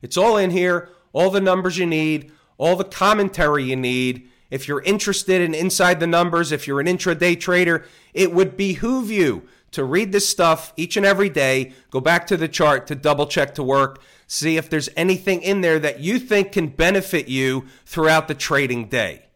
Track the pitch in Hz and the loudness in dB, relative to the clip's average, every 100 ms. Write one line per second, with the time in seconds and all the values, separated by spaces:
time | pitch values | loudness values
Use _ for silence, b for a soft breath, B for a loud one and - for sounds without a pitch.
0 | 123 - 214 214 190 180 180 175 175 B | -6 2 4 4 2 2 0 0 -4 B
1 | B - 185 196 190 185 185 170 175 160 | B 0 2 2 2 2 0 -2 -2 0
2 | 156 151 135 b b b 151 180 190 - | 0 -2 -6 b b b 0 0 -2 0
3 | 202 214 196 190 151 147 131 131 127 127 | 2 2 0 0 0 2 0 -2 -2 0
4 | 127 123 b b b 131 135 147 175 202 | -2 -4 b b b -10 -6 -6 -2 -2
5 | 202 190 - 185 175 160 180 - 180 175 | 0 -4 0 0 2 -2 -2 2 2 2
6 | 170 170 175 170 165 147 - 139 151 180 | 2 2 2 0 -2 -4 -4 -2 0 -2
7 | 185 160 170 175 - 180 175 165 B B | -2 0 0 0 0 2 2 0 B B
8 | B - 185 170 190 190 196 160 226 262 | B -2 0 2 0 0 -4 -2 -2 -2
9 | 220 214 160 98 - b b - 135 160 | -2 0 0 0 -8 b b -8 -2 -2
10 | 214 202 202 - 170 160 - - 170 - | 0 0 -2 0 2 2 -4 -8 -6 0
11 | 196 196 202 151 135 131 127 B B 131 | 2 2 0 0 0 0 -2 B B -4
12 | 131 170 170 185 160 - 156 139 - 143 | 0 0 0 -2 -2 2 2 2 -2 -4
13 | 147 143 143 - 143 143 131 139 135 135 | 0 0 0 0 -2 -2 0 2 2 -2
14 | b b b - 151 160 160 156 135 - | b b b -4 -2 -2 -2 -4 -4 -2
15 | 175 185 196 185 175 196 175 160 147 - | 0 0 0 -2 0 0 2 2 0 -4
16 | 156 247 254 208 196 202 160 - 165 196 | -2 -2 0 0 2 0 -4 0 2 2
17 | 185 170 135 131 131 131 131 B _ - | 0 -4 -2 -2 0 -2 -6 B _ 0
18 | 156 160 156 139 - 139 135 120 110 123 | 4 4 2 -6 -2 0 0 -2 -4 -2
19 | 101 67 _ | -2 -6 _